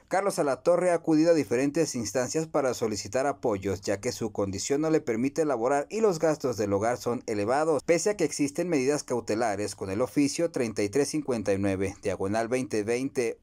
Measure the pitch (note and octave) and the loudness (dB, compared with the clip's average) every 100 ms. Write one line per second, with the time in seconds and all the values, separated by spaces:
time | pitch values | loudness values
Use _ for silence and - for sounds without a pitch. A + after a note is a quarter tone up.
0 | _ F3+ G3+ F#3 D3 B2+ - F3 F3+ E3+ | _ -2 0 0 0 0 2 4 4 2
1 | E3 D#3 E3 E3 C3+ A#2+ C#3+ D3 D3+ B2 | 4 4 6 4 4 2 2 0 0 -2
2 | G#2+ C3 B2 D3+ D#3+ D#3+ C3+ A2+ A2+ G#2+ | -4 -2 -2 -4 -2 0 0 0 -2 -4
3 | G2+ B2+ C#3 - C3 G2+ G2 F#2+ - G2 | -4 -2 -2 -2 -2 0 -2 -4 -2 -4
4 | A#2+ - A2+ - G2+ F#2+ - C#3 D#3+ D#3+ | -4 -4 -4 -2 -4 -4 -2 0 2 0
5 | D#3 A2+ C3+ D3 D#3 B2 A#2+ C#3+ C#3+ G#3 | 0 -2 -2 0 -2 0 0 0 -2 0
6 | A3 E3 E3 D3+ D3 G2 G#2 G2 A#2 B2 | 0 2 0 0 -2 -2 0 2 0 -2
7 | - A#2+ - G#2+ G2+ C#3 D#3+ C#3+ - E3+ | -2 -4 -4 -2 0 0 2 0 2 2
8 | G#3 G#3 D3+ - C#3+ C#3+ F3 D#3 C3 D3 | 2 0 -2 0 -4 -2 -2 0 2 0
9 | - B2 G#2+ A2 A#2+ G2 G#2 - G2 G2 | -2 -4 -2 -2 0 -2 -4 -6 -4 -2
10 | B2 - C#3 - E3+ D#3+ A#2 A2 G#2 C3+ | 0 2 2 2 -2 0 -2 0 0 2
11 | C#3+ D#3 C#3 A#2+ G2+ G2 G2+ F#2+ F#2+ - | 0 0 -2 -2 0 2 2 0 -2 -2
12 | G#2 F2+ F#2+ G#2+ A2+ B2+ C3 A2 G#2 A#2+ | -4 -2 -2 0 0 -2 -2 -2 0 -2
13 | C3+ - A#2 - | -2 -2 -2 -4